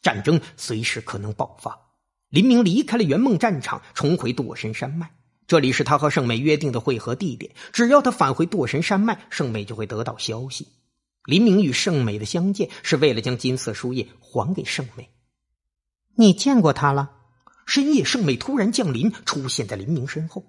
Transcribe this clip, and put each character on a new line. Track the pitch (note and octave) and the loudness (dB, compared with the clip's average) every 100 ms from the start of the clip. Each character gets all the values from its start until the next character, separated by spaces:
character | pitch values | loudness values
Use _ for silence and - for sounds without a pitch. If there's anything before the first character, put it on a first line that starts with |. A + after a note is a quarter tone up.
战 | - A2 | 0 0
争 | G2+ D#3 - - | 2 0 0 -14
随 | - A2 | -8 -4
时 | A#2 - | -4 -6
可 | - - | -8 -10
能 | G#2 | -8
爆 | G#2+ - - | -6 -8 -8
发。 | - - _ _ _ _ _ | -14 -14 _ _ _ _ _
林 | C#3 | 4
明 | A#3+ A#3+ G#3+ | 6 6 4
离 | G3 | 2
开 | - A#3+ | 0 0
了 | |
圆 | F#3 C#3+ | 2 2
梦 | C4+ F#3 | 2 2
战 | A#3 D#3+ | 2 -2
场， | - - - | -6 -10 -10
重 | - C#3+ F3 | -2 0 0
回 | A#2+ | -2
堕 | B2 A#2+ - | -4 -6 -6
神 | A2 | -8
山 | A2+ B2+ | -8 -8
脉， | D#3 E3 _ _ _ _ | -8 -10 _ _ _ _
这 | E3 | 2
里 | C3 | 4
是 | B2+ | 0
他 | B2 D3 | 2 2
和 | D3 | 2
圣 | D3+ B2 | 0 0
美 | A2+ | 0
约 | C#3+ D3+ | 2 0
定 | D3+ | 0
的 | A#2 | -2
会 | B2+ A#2 | -2 -4
合 | - | -4
地 | A#2 F#3+ A#2 | -6 -6 -6
点， | - - - | -14 -18 -10
只 | - A#3+ | 0 4
要 | C#4+ | 4
他 | C4 | 4
返 | - C#3 | 0 0
回 | C3 E3+ | 2 -2
堕 | G3+ B2 | 0 -2
神 | C#3 | -2
山 | F3 G3 | 0 0
脉， | A3 G#3+ - | 0 -2 -8
圣 | - C#3+ | -6 -4
美 | A2 | -4
就 | G#2 G#2+ | -8 -10
会 | G#2+ | -8
得 | G#2+ | -6
到 | A2 A2+ | -8 -8
消 | - A2 C3 | -8 -8 -10
息。 | - - _ _ _ _ _ - | -12 -16 _ _ _ _ _ 0
林 | D#3+ | 4
明 | A#3 F#3+ | 6 6
与 | F3+ | 4
圣 | B2 - D#3+ | 0 0 0
美 | A#2 G#2 | 0 -4
的 | G#2+ | -6
相 | F3 F#3 | -2 -2
见， | G3+ A#3 - | -2 -4 -6
是 | - C#3+ | -2 2
为 | D3 | 2
了 | A2+ | 2
将 | A2+ B2 | -2 -4
金 | C3 B2+ | -2 -4
色 | - G#2+ | -6 -8
书 | B2 | -6
页 | B2+ - _ | -6 -8 _
还 | _ B2 A2 F#3 | _ -4 -2 -4
给 | - | -6
圣 | - C3 - | -8 -8 -14
美。 | - _ _ _ _ _ _ _ _ _ _ - | -20 _ _ _ _ _ _ _ _ _ _ 6
“你 | A3 | 6
见 | F3 C#4 C4 | 6 4 4
过 | D#3+ | 4
他 | C3 C#3+ | 2 0
了？” | C#3 C#3 _ _ _ _ _ - | 0 -4 _ _ _ _ _ -2
深 | - C#4+ | 0 2
夜， | C#4+ | 2
圣 | C#3+ B3+ F3 | 2 0 0
美 | A#2+ | 0
突 | - C4+ | -2 0
然 | G#3 | 0
降 | D4 G3 | 0 -2
临， | A#2+ F#3+ - - | 0 -2 -2 -6
出 | - C3 | -6 -6
现 | - G#2+ | -6 -6
在 | G2+ | -6
林 | G2+ | -4
明 | D#3+ C3 | -4 -4
身 | - D#3+ | -8 -8
后。 | - | -10